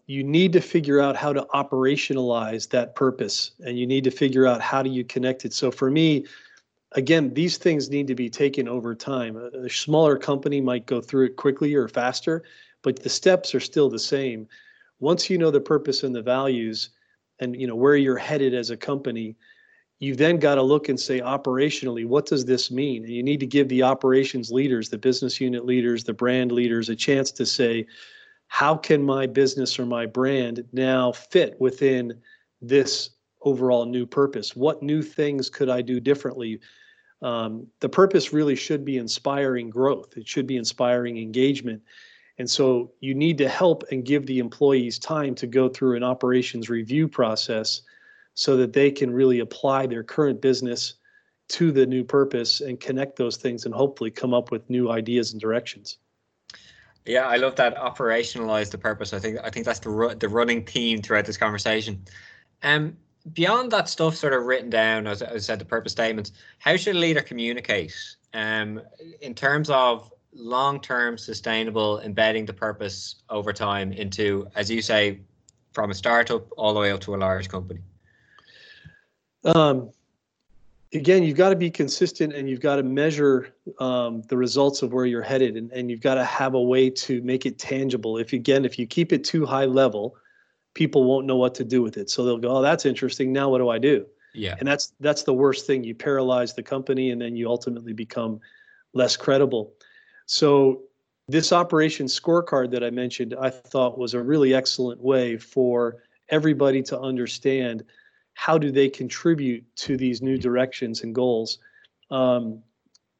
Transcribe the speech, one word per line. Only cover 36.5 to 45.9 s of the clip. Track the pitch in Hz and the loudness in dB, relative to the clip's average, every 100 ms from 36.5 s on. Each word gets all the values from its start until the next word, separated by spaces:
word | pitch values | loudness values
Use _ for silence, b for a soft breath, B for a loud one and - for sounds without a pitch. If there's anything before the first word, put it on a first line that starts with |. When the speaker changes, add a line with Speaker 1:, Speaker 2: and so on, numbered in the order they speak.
| 107 b b b b b _ | -10 b b b b b _
Speaker 1:
Um, | 127 117 113 113 - _ | -6 -4 -4 -8 -14 _
the | 127 | -2
purpose | - 190 185 - | 4 4 4 2
really | 151 147 131 | 0 2 0
should | - 151 | -2 -4
be | 135 127 | -2 -4
inspiring | 113 - 143 139 135 123 117 | -4 -6 -4 -2 0 -2 -4
growth. | 110 135 131 - - | 0 0 0 -6 -16
It | 113 | -8
should | 147 123 | -4 -4
be | 127 | -4
inspiring | 123 - 123 123 120 117 | -4 0 0 2 -2 -6
engagement. | 110 117 135 139 120 110 b b b b b - | -4 0 2 0 -6 -8 b b b b b -10
And | 123 | -4
so | - 135 123 120 _ | 2 2 2 -2 _
you | 135 | -6
need | 135 160 143 | 0 0 2
to | 135 | 0
help | - 180 156 - | 2 2 2 -2
and | 131 | -6
give | 123 147 135 | 0 0 0
the | 127 | -2
employees | 117 - 143 135 120 113 | -4 2 4 4 0 -6
time | - 156 139 - | -6 -4 -4 -6
to | 180 | -2
go | - 127 | 2 2
through | 131 131 | 2 0